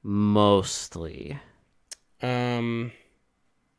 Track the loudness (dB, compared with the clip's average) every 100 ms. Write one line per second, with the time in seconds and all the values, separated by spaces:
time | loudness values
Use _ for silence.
0 | -2 0 4 6 6 6 2 -8 -10 -12
1 | -12 -12 -12 -14 -16 _ _ _ _ -20
2 | _ _ -4 -2 -2 -2 -2 -4 -6 -12
3 | _ _ _ _ _ _ _